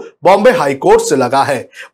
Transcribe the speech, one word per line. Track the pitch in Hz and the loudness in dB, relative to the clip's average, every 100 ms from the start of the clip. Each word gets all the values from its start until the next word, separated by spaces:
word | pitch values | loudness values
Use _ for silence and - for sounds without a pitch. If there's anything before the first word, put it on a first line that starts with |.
| - _ | -6 _
बॉम्बे | 165 202 247 | 2 4 2
हाई | 175 143 139 | 0 -2 -2
कोर्ट | 165 220 | 0 0
से | 226 135 | 0 -2
लगा | 123 135 | 0 -2
है। | 123 123 - - - | -2 -4 -8 -20 -10